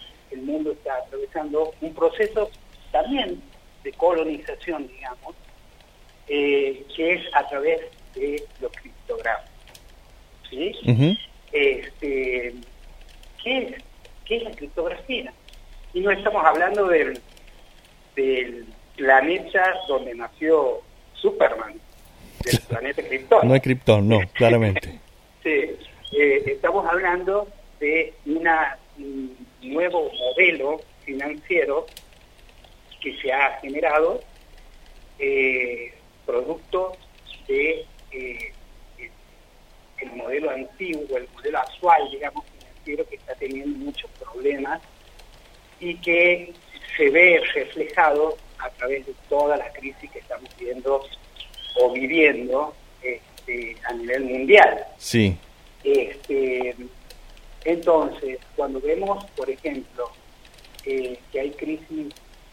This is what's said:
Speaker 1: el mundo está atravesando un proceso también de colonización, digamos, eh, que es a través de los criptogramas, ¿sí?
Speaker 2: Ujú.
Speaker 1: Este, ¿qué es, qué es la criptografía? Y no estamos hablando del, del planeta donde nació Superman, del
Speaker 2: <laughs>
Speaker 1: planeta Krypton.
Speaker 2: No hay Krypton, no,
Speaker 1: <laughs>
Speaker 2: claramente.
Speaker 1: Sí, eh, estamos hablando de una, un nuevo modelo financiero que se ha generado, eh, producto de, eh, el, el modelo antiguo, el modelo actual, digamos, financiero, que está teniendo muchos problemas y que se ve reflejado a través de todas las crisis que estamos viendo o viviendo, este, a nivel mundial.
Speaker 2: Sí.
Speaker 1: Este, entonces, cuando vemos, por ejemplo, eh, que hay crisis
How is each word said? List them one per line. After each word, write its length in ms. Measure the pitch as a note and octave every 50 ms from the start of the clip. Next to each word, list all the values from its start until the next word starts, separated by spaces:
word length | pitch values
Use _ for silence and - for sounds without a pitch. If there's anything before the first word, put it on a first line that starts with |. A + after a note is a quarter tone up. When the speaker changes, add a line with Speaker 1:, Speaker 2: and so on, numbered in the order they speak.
| - - - - - -
Speaker 1:
el 100 | - C3
mundo 300 | C3 C#3 D3+ D#3 D3+ D3+
está 240 | - - - C#3 C3 B2+ B2
atravesando 680 | - C3+ C#3 C#3 - - D#3+ D#3 D3 C#3+ D#3 D#3+ D#3 - -
un 120 | A3 D#3+ D#3+
proceso 560 | - E3 D#3+ - - G#3+ G#3 - G#3+ G#3 - - - - - - - - -
también 500 | - D3+ - A#3 C#4 C4+ A3 F#3 - - - - - - - - - - -
de 80 | C#3
colonización, 960 | - - E3 F3 F3 D#3+ D#3+ D#3+ D3+ C#3 - D3+ C#3+ - - F3 D#3+ D3 C#3
digamos, 480 | B2 - - C3+ B2+ B2 - - - - - - - - - - - - - - _ _ - - - - - -
eh, 560 | - C#3+ D3 C#3+ C#3+ C#3+ C#3 C#3 C3+ C3+ C3 - - -
que 180 | D#3+ D#3+ E3+ F3+
es 80 | - - - -
a 120 | D3 C#3+
través 340 | C#3+ C#3+ C#3 C#3+ D#3+ E3 E3 D#3+ - - - - - -
de 280 | C3 C3+ C#3+ C#3+ D3 - - - -
los 100 | C3 A#2+
criptogramas, 720 | - - - B2+ - - - - A#2 A2+ A2+ A2+ G#2+ - - - - - - - - - - - - - - - - - - - - - - -
¿sí? 220 | C3 B2+ E3 G#3 - - -
Speaker 2:
Ujú. 280 | - B2 A2+ C#3 E3 G#3+ - - - - - - -
Speaker 1:
Este, 1040 | - D3 C#3 C#3 C3 A#2+ - - - - D3+ C#3+ C3+ C3 C3 B2+ B2+ B2+ A#2+ B2 A#2+ B2 A#2+ - - - - - - - - - - - - - - - -
¿qué 140 | A#3+ C4 C4
es, 240 | A3 - - - - - - - - - - - -
qué 120 | - A3+
es 60 | A#3 A#3
la 80 | G#3
criptografía? 800 | - - D3 C#3+ - F3 E3 F3 F3+ F3 - - B3+ B3 B3+ - - _ - - - - - - - - - - -
Y 60 | F3+
no 100 | - G3+
estamos 340 | F#3+ G3 G3+ G#3+ G#3 G3 D#3
hablando 440 | D#3+ D3 E3 F3 F#3+ G3+ G#3 G3
del, 340 | F3+ E3+ D3+ C#3 C3 C3 - - - - - - - - - - - - - - - - - - _ -
del 500 | C3+ C3+ C3+ C3 B2+ B2 A#2+ A#2 A#2+ A2+ A2+ - - - - -
planeta 800 | - C#3 C3+ C3 C3 C3+ D#3+ F3+ F3+ - - F#3 F#3+ F#3 F#3 E3+ - -
donde 280 | C#3+ C#3 B2+ B2+ B2 A#2+
nació 640 | A#2+ A#2 - - - D#3 D#3+ D#3+ D3+ C#3 B2 A2+ A2+ - - - - - - -
Superman, 600 | - - G#3 - - - - - A2 - - - - - - - - - - - - - - - - -
del 160 | B2 B2 A#2
Speaker 2:
<laughs> 80 | - -
Speaker 1:
planeta 340 | A#2+ A2+ B2 C#3 C#3+ - -
Krypton. 440 | - C3 C3 - - A#3 G3 C3+
Speaker 2:
No 60 | B2 C3
hay 60 | C3
Krypton, 480 | - C3 B2+ B2+ - - G#2+ G#2 G2+ G#2+
no, 100 | A2+ G#2 F#2
Speaker 1:
<laughs> 60 | F#2+ -
Speaker 2:
claramente. 640 | - A#2+ A#2 A#2+ A#2 A2+ G#2 G2 - - - - - - - - - - _ _ _ -
Speaker 1:
Sí, 60 | D#3+ D#3 C#3 D3+ - - - - - - - - - C#3+
eh, 260 | D3 D3 C#3+ C3+ C#3 C3
estamos 380 | C3+ C#3 - - E3+ F#3 G3 F3
hablando 600 | E3+ F3 F#3 F#3+ F3+ F3+ F3+ F3+ F#3+ G3 G#3 G#3 - - - - - - -
de 340 | D3+ D3 D#3+ D#3+ D#3 D#3 - - -
una, 520 | D3 D#3 D#3+ E3+ E3+ E3 D#3+ D3 C#3 C3+ - - - -
un 380 | C#3+ C#3 C#3 C3+ C3+ C3 B2+ B2+ B2 B2 - _ -
nuevo 480 | B2+ C3 C#3 D#3+ F3 F3+ F3 E3+ D3+ - -
modelo 680 | - B2 B2+ B2+ D#3+ F#3 F3 E3 C#3 C3 C#3+ D#3 D#3 - - - - -
financiero 840 | C3+ C3+ C3+ C#3 D3 D3+ D3+ - - F3+ E3+ C#3+ C#3+ C#3 D#3+ E3 - - - - - - - - - _ - - - - - - - - - - - - -
que 180 | - C3+ - -
se 120 | - C3+ C3
ha 260 | C3+ C#3 C3 - -
generado, 640 | - C3+ C#3 D3+ E3+ D#3 D3 D#3 D#3+ F3 - - - - - - - - - - - - - - - - - - - - - -
eh, 760 | C#3 C#3 C3+ C3+ C3+ C3 B2+ B2+ B2 B2 A#2+ A#2 A#2+ B2 - - - - _ - -
producto 680 | - A#2+ B2 B2+ D3 E3 E3 - - F#3+ F#3 F#3 C#3 - - - - - - - - - - -
de, 380 | - C3+ C#3 D3 D#3+ D#3+ D#3 D#3 - - - - -
eh, 400 | - G3 F#3+ - - - - - - - - - - - - - -
el, 120 | - - - - - - - - - - _ _ - _ - - - - - - -
el 120 | C3 B2 A#2+
modelo 340 | - - - C3+ D3 D#3 D3
antiguo, 640 | C3 C3 C3 - - - F#3 F3+ D#3+ D3 D3 - C3
el 100 | B2 B2+ - -
modelo 240 | - - A3 D#3 C#3+
actual, 500 | - - - - F3+ F3 E3 D3+ C#3+ C#3
digamos, 340 | C3+ C#3 D3 C#3+ - D3+ -
financiero, 600 | - - - - - - - - D3 D3 D3+ D#3
que 80 | - C#3+
está 180 | C3+ - - B2+
teniendo 420 | - C#3 C3 C3+ C3+ C#3 D3 - C3
muchos 300 | C#3 C#3+ C#3 - - -
problemas 720 | - - - - - B2 C3 C#3+ C#3+ C#3 C#3 C#3 D#3+ D#3+ - - - - - - - - - - - - - - - - - - - -
y 160 | F3+ F3 E3+
que 580 | F3 - F3 E3+ F3 F3 F3 F3 F3 - - - - - - - - - - -
se 140 | - D#3 C#3
ve 320 | C#3 E3+ F3+ F3+ E3+ D3+ B2+ - -
reflejado 840 | D3+ B2+ - - D#3+ D3+ - - F#3 E3 D3+ D3 D3 D#3 D#3+ D3+ - - - - -
a 100 | - B2+
través 360 | - - B2 B2+ C#3 C3+ C3
de 80 | C#3 - - -
todas 320 | - C#3+ C#3+ D3 D3 D3 C#3+
las 140 | - - -
crisis 360 | - C3+ C#3 C3 - D3 C#3+
que 80 | - -
estamos 300 | - - B2 - B2+ - -
viendo 460 | - F#3 - B2 B2+ B2 C3+ C3+ C#3 - - - - - - - - - - - - - - -
o 160 | B2 B2 B2
viviendo, 840 | B2+ B2+ C3+ C3+ D#3+ E3 D#3 D3 B2+ A#2+ B2 B2 B2+ C#3 D3+ C3+ - - - - - -
este, 720 | B2+ B2+ A#2+ A2+ - - - - - B2+ A#2+ A#2+ A#2 A2+ A2+ - -
a 80 | A#2+ A#2+
nivel 300 | A#2 A#2 A#2+ B2+ C3+ C3+
mundial. 600 | B2+ B2+ C3 C3+ D3+ G3+ G3+ - - - - - - -
Speaker 2:
Sí. 380 | - - - - A#2 G#2+ F#2+ F2 - - - - - - - - - -
Speaker 1:
Este, 920 | C#3 C#3 C3+ A#2+ - C#3+ C#3 - - C#3+ C3+ C3+ B2+ B2+ B2 B2+ B2 A#2+ B2+ B2 B2 - - - - - - - - - - - - - - -
entonces, 760 | D#3 E3+ E3+ - F3 E3 D#3 C#3+ - - - D3 C3 B2+ B2+ - - -
cuando 240 | - C#3 C3+ C3+ C3
vemos, 460 | C#3 D3+ D#3+ F#3 G3 G3 G3 G3 - -
por 180 | - C#3+ B2+ C3+
ejemplo, 600 | C3+ - - D3+ C#3 C3 A#2 - - B2 A#2+ - - - - - - - - - - - - - - - -
eh, 340 | C3+ C3+ C3 B2+ B2+ B2 - - -
que 80 | - C3+
hay 120 | C#3 D3
crisis 600 | D3 - - D3+ D#3 D#3 - - D#3+ D#3 D3+ C#3+ - - - - - - - -